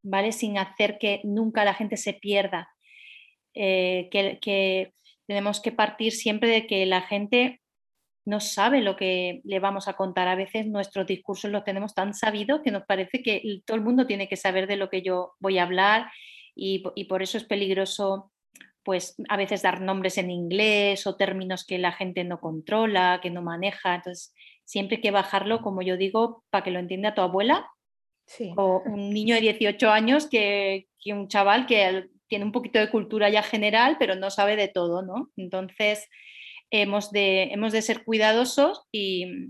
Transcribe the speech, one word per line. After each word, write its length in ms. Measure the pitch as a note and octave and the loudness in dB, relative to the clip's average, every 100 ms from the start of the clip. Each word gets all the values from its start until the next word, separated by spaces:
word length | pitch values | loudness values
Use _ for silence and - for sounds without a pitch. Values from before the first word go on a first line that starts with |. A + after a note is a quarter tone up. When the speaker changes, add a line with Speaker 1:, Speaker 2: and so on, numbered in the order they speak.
Speaker 1:
¿vale? 280 | G3+ G3 G#3 | 0 0 0
Sin 260 | A3 G#3+ G3+ | 0 -2 -2
hacer 400 | F#3+ - G#3 G#3 | -4 0 0 0
que 220 | G#3+ G3+ | -2 -2
nunca 400 | G#3 G#3 A3 A3+ | -2 -2 0 4
la 100 | G#3 | 2
gente 220 | - G#3+ G#3 | 2 -4 -4
se 160 | - | -6
pierda. 540 | G3 G3+ G3+ G3 F3+ E3 _ _ - - - - _ _ | -6 0 0 2 -2 -8 _ _ -20 -20 -20 -20 _ _
Eh, 540 | - G3 F#3 F3+ F#3 F3+ | -4 0 2 2 0 -2
que, 280 | G3+ G3 - | 0 0 -2
que 540 | - G3 F#3+ F#3+ F#3+ _ _ _ - | -2 0 2 0 -4 _ _ _ -6
tenemos 340 | G3+ G3+ G#3 | -4 -2 -2
que 120 | - | -4
partir 400 | A#3 G#3+ G#3+ A3 | 0 0 0 -4
siempre 360 | A3 A3+ G#3+ A#3 | -2 -2 0 2
de 180 | A3+ A3 | 2 2
que 200 | G3 F#3+ | 0 2
la 160 | F#3 | 0
gente 580 | F#3 G3+ G#3 B3 B3+ B3 _ _ _ _ _ _ - | 0 -4 0 2 2 -2 _ _ _ _ _ _ -6
no 140 | G#3 | -4
sabe 400 | G#3 - G#3 C4+ | -4 0 4 4
lo 160 | G3+ F#3+ | 2 0
que 440 | F#3+ F#3 F3+ F3+ | -2 0 -2 -6
le 140 | - F#3+ | -6 -2
vamos 280 | G3 G3 G3 | -2 -2 -6
a 60 | |
contar. 340 | F#3 F#3+ F3+ F3+ | -4 -4 0 0
A 80 | F#3 | 0
veces 300 | F#3+ A3 G#3+ | -2 -4 -4
nuestros 400 | G#3 G3 G3 F#3+ | -4 -4 -4 -4
discursos 440 | F#3 - F#3+ G#3+ | -4 -6 -8 -4
los 140 | G3+ | -4
tenemos 300 | G3+ G3 G#3 | -4 -6 -4
tan 200 | - G3 | -4 -4
sabidos 460 | G3+ A3 G#3 G#3 D4+ | 0 -2 -2 -2 0
que 60 | D4+ | 0
nos 140 | G3 | -4
parece 380 | - F#3+ F#3 B3+ | -2 -2 -2 -4
que 140 | B3 G3+ | -2 -2
el, 180 | A3 G3 - | -4 -8 -4
todo 100 | A3+ | -2
el 60 | |
mundo 240 | G#3+ B3+ B3+ | 2 2 2
tiene 220 | G3+ G3 | 0 -4
que 80 | F#3+ | -2
saber 300 | G3 F#3 F#3+ | 0 0 0
de 100 | G3+ | -2
lo 120 | F#3+ | -2
que 120 | F#3+ | -2
yo 300 | F#3 F3+ F3+ _ | -2 -2 -4 _
voy 180 | F#3+ F#3+ | -2 0
a 60 | |
hablar 460 | F3 F#3 G3 G#3+ A#3 - - - - | 2 4 6 4 0 -14 -20 -20 -20
y, 280 | - F#3+ F#3+ F#3 | -8 -4 -4 -6
y 100 | - | -10
por 180 | G3 F#3+ | -4 -4
eso 140 | F#3 A3 | -4 -6
es 80 | |
peligroso, 840 | A3 G3+ G3 F#3+ F#3+ - G3+ G3 - _ _ - - _ | -4 -2 0 0 -2 -2 -2 -2 -8 _ _ -20 -20 _
pues, 320 | - F#3 F3+ - G3 | -4 -4 -4 -12 -4
a 80 | G#3 | -2
veces 260 | G3 A3 | 0 0
dar 180 | F#3+ F#3 | 0 0
nombres 380 | F#3+ F#3+ F#3 F#3 | -2 -2 -2 -2
en 120 | F3+ | -4
inglés 760 | F3 F3 F#3 G#3+ G#3 G3+ G3 G3+ | -4 -4 2 2 4 2 0 -4
o 100 | F#3+ | -2
términos 500 | G3 F#3+ F#3 F#3 - | -2 -2 -6 -6 -6
que 120 | F#3 | -2
la 140 | F3+ | -2
gente 320 | E3+ F#3 F3 | -2 -6 -4
no 160 | F3+ E3+ | -6 -6
controla, 800 | E3 D#3+ D#3 G#3+ A3+ G3 F3+ F3+ | -8 -8 -2 0 2 2 2 2
que 80 | F3+ | -2
no 120 | F3 | -8
maneja. 540 | F3 E3+ G3 F#3+ F#3+ F3 | -8 -4 -4 -4 -4 -4
Entonces, 380 | F3+ F3+ - _ - _ | -6 -14 -16 _ -20 _
siempre 320 | - - G3 A3+ | -10 -6 -4 -2
hay 60 | |
que 80 | G#3+ | 2
bajarlo, 500 | G3+ F#3+ G3 G3+ A3+ | 2 2 -2 0 -2
como 200 | A3+ F#3+ | -2 -4
yo 140 | F#3 F#3 | -4 -2
digo, 480 | G3 G#3+ A#3 A3+ _ | 0 0 0 -2 _
pa' 120 | G3 | -4
que 80 | F#3+ | -2
lo 80 | F3+ | -6
entienda 360 | F3 F#3 G#3 | -6 -2 -2
tu 60 | G#3 | 0
abuela 480 | F3+ F3+ G#3+ E4+ - _ _ _ _ _ | 0 2 2 2 0 _ _ _ _ _
Speaker 2:
Sí. 280 | _ - G#3 F3 | _ -12 -8 0
Speaker 1:
o 240 | F#3+ F#3 F#3+ | 2 2 0
un 240 | G3+ G3+ | -6 -4
niño 240 | G#3 G#3+ | -2 2
de 60 | A#3 | 4
dieciocho 500 | A3 G#3+ G#3 G3+ A3+ | 4 2 0 4 6
años 380 | G#3+ A3 C#4 D4+ | 6 6 4 4
que, 560 | A3+ G3+ G3+ G3 G3 F#3+ _ | 0 2 2 0 -2 -8 _
que 120 | G3+ | -10
un 140 | G#3 G3 | -8 0
chaval 400 | G#3 G3 A3 B3+ | 4 6 4 4
que 400 | A3+ F#3+ F#3+ F#3 _ _ | 4 4 2 -6 _ _
tiene 160 | G#3 | -4
un 80 | G#3 | -2
poquito 260 | A3 A#3+ A#3 | -4 0 2
de 100 | G#3+ | 2
cultura 400 | A3 - G#3+ G#3 | 0 -2 2 4
ya 140 | G#3 | 4
general, 540 | G#3 A3 G#3 A3 B3 D4+ | 2 0 2 4 4 4
pero 160 | G#3 | 0
no 160 | F#3+ G3 | 0 -4
sabe 240 | G3 G3+ G#3+ | 2 2 2
de 120 | G3+ | 0
todo, 340 | F#3+ F3 E3+ | 0 0 -2
¿no? 280 | F#3+ G3+ - - | -4 -8 -10 -12
Entonces, 720 | F#3 F#3 F#3+ - G#3+ G#3 - - - - - - _ | -8 -8 -8 -2 0 0 -6 -20 -20 -20 -20 -20 _
hemos 400 | G#3+ G3+ G3+ G#3 | 0 2 0 -2
de, 320 | G3+ G3 F#3+ F#3 | 0 2 2 0
hemos 200 | G#3 A3 | -2 0
de 100 | A3 | 0
ser 220 | A3 A3 | 0 -2
cuidadosos 800 | - A3 G#3+ A3 B3+ - D4 G4+ _ | 0 2 4 4 2 4 2 2 _
y 340 | G#3+ G3 F#3 F3+ F3+ - | -6 -2 -2 -4 -8 -12